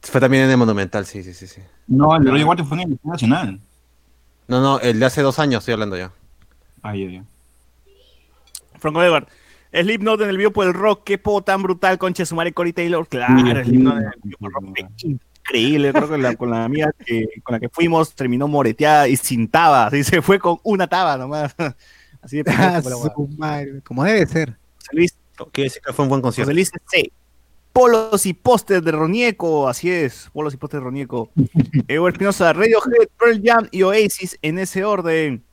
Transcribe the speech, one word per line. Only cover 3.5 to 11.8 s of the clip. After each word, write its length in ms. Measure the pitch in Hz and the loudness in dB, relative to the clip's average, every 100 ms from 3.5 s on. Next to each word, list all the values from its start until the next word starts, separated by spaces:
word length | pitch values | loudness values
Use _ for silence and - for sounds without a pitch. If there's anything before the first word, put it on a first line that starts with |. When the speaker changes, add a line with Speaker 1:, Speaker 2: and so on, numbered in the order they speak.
| 95 _ _ _ _ _ _ _ _ _ | -10 _ _ _ _ _ _ _ _ _
Speaker 1:
No, 120 | 127 | 0
no, 180 | 135 135 | 2 2
el 180 | 120 110 | 0 2
de 60 | 127 | 0
hace 140 | 135 | 2
dos 180 | 139 131 | 0 0
años 200 | 147 120 | 0 -2
estoy 120 | - | -2
hablando 220 | 113 104 92 | -4 -4 -8
ya. 120 | 92 _ _ _ _ _ _ _ | -10 _ _ _ _ _ _ _
Speaker 2:
Ah, 140 | 110 101 | -12 -10
ya, 120 | 95 | -10
ya. 140 | 92 104 _ _ _ _ _ _ _ _ _ _ _ _ - _ _ | -12 -20 _ _ _ _ _ _ _ _ _ _ _ _ -20 _ _
Speaker 3:
Franco 240 | 156 156 | -6 2
Edward, 260 | 175 156 - _ _ _ _ | 2 2 -2 _ _ _ _
Slipknot 480 | 165 175 220 208 214 | -2 0 0 -2 0
en 80 | 208 | 0
el 60 | 190 | 0
Biopo 260 | 208 202 | 0 2
del 80 | 190 | 0
Rock, 280 | 180 208 202 | 0 0 -2
qué 140 | - 196 | -2 -4
poco 240 | - 202 | 0 -2
tan 200 | 190 190 | 0 -2
brutal, 360 | 190 180 | -2 0